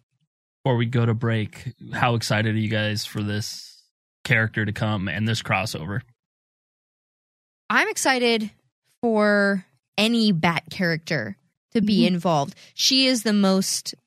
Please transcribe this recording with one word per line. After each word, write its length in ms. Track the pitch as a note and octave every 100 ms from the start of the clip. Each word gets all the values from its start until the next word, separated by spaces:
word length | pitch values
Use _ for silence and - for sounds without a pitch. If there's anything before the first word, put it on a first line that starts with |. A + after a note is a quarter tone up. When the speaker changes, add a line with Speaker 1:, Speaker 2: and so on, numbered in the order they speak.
| _ _ _ _ _ _
Speaker 1:
Before 120 | C3+ A#2
we 100 | A#2+
go 200 | B2 A#2
to 80 |
break, 580 | A2+ A#2 A2+ G2+ - - - -
how 220 | - B2 A#2+
excited 380 | - G#2+ A2
are 40 | G#2+
you 100 | G#2+
guys 380 | G#2+ G#2+ G#2+ -
for 180 | G#2+
this 580 | G#2 G#2 - - - - _ _ _ _ -
character 400 | A#2 A2 - G#2
to 80 |
come 340 | G2+ G#2+ G#2+ F#2+
and 180 | E2 A2
this 160 | A2
crossover? 600 | - G2+ F#2+ - D#2+ G2+ - _ _ _ _ _ _ _ _ _ _ _ _ _ _ _ -
Speaker 2:
I'm 180 | A#3 F#4+
excited 640 | F#4+ D4+ B3+ A#3+ A3+ G#3+ - _ _ _ _
for 640 | A#3+ G#3+ G#3 G#3 G3+ G3 - _ _ -
any 360 | G#3+ A#3 G#3+
Bat 320 | E3+ F3 D#3+ -
character 680 | - F3 D#3+ - D#3 G#2+ - _ _ _
to 60 | A#3
be 180 | G3 G3 A3
Speaker 3:
Mm-hmm. 100 | F3+
Speaker 2:
involved. 400 | F#3 D#3 C#3 - -
She 340 | - - C4 C4
is 160 | B3+
the 80 | A3
most 640 | G#3 F#3+ F#3+ F#3+ - - -